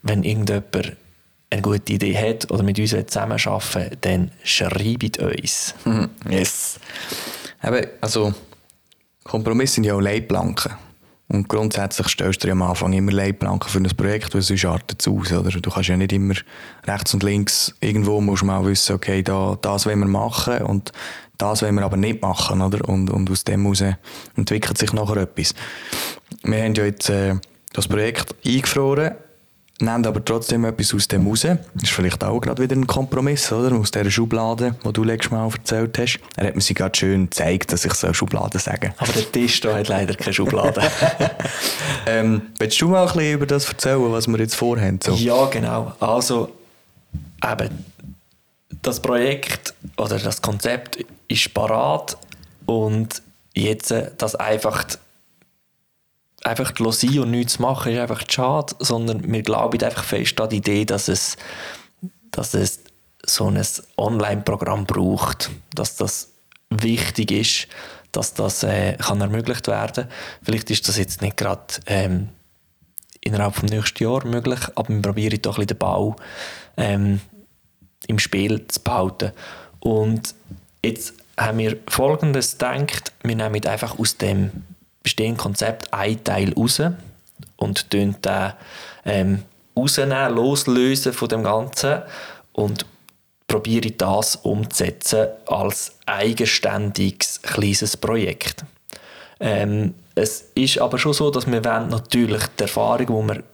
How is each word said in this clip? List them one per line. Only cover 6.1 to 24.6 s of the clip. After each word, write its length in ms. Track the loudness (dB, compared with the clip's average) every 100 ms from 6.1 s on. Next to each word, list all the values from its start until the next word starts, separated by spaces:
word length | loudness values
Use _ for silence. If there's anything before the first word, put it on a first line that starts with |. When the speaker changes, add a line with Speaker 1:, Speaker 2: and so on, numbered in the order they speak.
| -4 -2
Speaker 2:
Yes. 500 | 0 0 -2 -6 -8 -14 -14 -10 -10 -10 -12 -14 -6
Eben, 240 | 0 0 -2 -4
also, 320 | -2 2 0 0 -10 -20 _ -20 _ _ _ _
Kompromisse 520 | -6 -2 2 2 2 2
sind 100 | 2
ja 100 | 4
auch 60 |
Leitplanken. 720 | 2 0 0 0 0 -2 -4 -6 -18 _ _ _ _
Und 200 | 0 2
grundsätzlich 580 | 0 2 0 -2 -2 -2
stellst 340 | 0 0 0
du 40 | 2
dir 60 |
am 80 | 2
Anfang 320 | 2 2 2
immer 180 | 4 4
Leitplanken 580 | 2 2 0 0 -2 0
für 100 | 2
ein 180 | 2 2
Projekt, 360 | 0 0 0
weil 80 | 0
sonst 220 | 2 2
artet 380 | 2 0 -4 -4
es 60 | 0
aus, 240 | 0 0
oder? 160 | 0 0
Du 200 | 0 -2
kannst 200 | -2 2
ja 80 | 2
nicht 160 | 2
immer 220 | 2 2 0 -4 -18 -20 -10 -4
rechts 280 | -4 0
und 100 | 0
links, 520 | 2 2 2 0 -2 -2
irgendwo 400 | 0 2 2 4
musst 220 | 4 2
du 20 | 2
mal 200 | 2 2
wissen, 300 | 2 2 0
okay, 260 | 2 0
da, 340 | 2 2 0 0
das 240 | -2 0 2
wollen 140 | 2
wir 80 | 2
machen 520 | 2 0 -2 0 0
und 300 | 0 -2 -4 -14 -14 -14 -18 -2
das 240 | 0 2
wollen 140 | 2 2
wir 80 |
aber 140 | 2 2
nicht 240 | 0 0
machen, 400 | 0 0 0 2
oder? 260 | 2 0 0
Und, 220 | 2 2
und 200 | 2 0
aus 140 | 0
dem 200 | 0 2
heraus 200 | 2 2 2 0 -8 -18 -8 -4
entwickelt 420 | 0 0